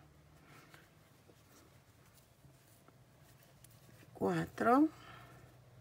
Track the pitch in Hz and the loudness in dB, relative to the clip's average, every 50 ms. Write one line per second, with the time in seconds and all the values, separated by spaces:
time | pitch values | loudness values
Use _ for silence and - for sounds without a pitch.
0 | - - - - - - - - - - - - - - - - - - - - | -20 -20 -20 -20 -20 -20 -20 -20 -20 -20 -20 -20 -20 -20 -20 -20 -20 -20 -20 -20
1 | - - - - - - - - - - - - - - - - - - - - | -20 -20 -20 -20 -20 -20 -20 -20 -20 -20 -20 -20 -20 -20 -20 -20 -20 -20 -20 -20
2 | - - - - - - - _ - - - - - - - - - - - - | -20 -20 -20 -20 -20 -20 -20 _ -20 -20 -20 -20 -20 -20 -20 -20 -20 -20 -20 -20
3 | - - - - - - - - - - - - - - - - - - - - | -20 -20 -20 -20 -20 -20 -20 -20 -20 -20 -20 -20 -20 -20 -20 -20 -20 -20 -20 -20
4 | - - - - - 196 180 165 165 - - - 208 226 240 269 302 320 - - | -20 -18 -8 -2 -2 0 0 0 -2 -4 -4 0 4 4 6 6 6 4 2 -4
5 | - - - - - - - - - - - - - - - - | -20 -20 -20 -20 -20 -20 -20 -20 -20 -20 -20 -20 -20 -20 -20 -20